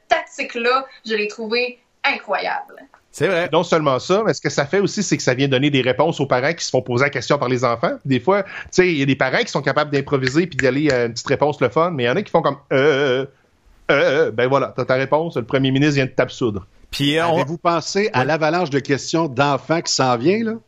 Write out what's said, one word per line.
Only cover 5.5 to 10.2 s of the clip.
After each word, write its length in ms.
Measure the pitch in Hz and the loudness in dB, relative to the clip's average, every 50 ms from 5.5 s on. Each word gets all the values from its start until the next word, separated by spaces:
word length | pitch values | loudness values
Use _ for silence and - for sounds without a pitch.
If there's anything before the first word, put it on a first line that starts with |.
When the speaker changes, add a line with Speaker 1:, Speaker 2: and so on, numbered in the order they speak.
| 131 127 143 147 | 2 2 2 2
Speaker 3:
des 100 | 135 131 | 2 2
réponses 400 | 117 127 123 - 147 170 165 - | 2 2 2 2 2 0 2 -2
aux 60 | 135 | 0
parents 260 | - 135 123 131 156 | 0 0 0 0 -2
qui 120 | 170 - - | -4 -4 -6
se 60 | - | -2
font 120 | - 131 | -2 -2
poser 240 | - 127 120 120 139 | -2 0 0 0 0
la 40 | 143 | 0
question 260 | - 127 - - 147 | -2 -6 0 0 0
par 120 | 139 131 123 | 0 2 0
les 160 | 127 120 127 | 0 0 0
enfants. 300 | 120 117 113 165 214 285 240 - | 0 0 0 -2 -4 -4 -4 -2
Des 160 | 139 131 123 | 0 0 0
fois, 240 | - 185 196 202 190 | 2 2 0 0 0
tu 60 | - - - - - | -6 -12 -16 -14 -2
sais, 220 | - 180 185 180 | 2 2 4 4
il 60 | 160 139 | 2 2
y 40 | |
a 40 | 139 | 2
des 100 | 139 135 | 2 2
parents 240 | 143 135 131 143 220 | 2 2 0 2 0
qui 80 | 233 - | -2 -2
sont 140 | - 156 | -4 -2
capables 280 | 131 143 131 147 151 147 | -2 0 0 0 0 0
d'improviser 560 | 143 139 135 - 147 131 | 0 -2 0 0 -2 -2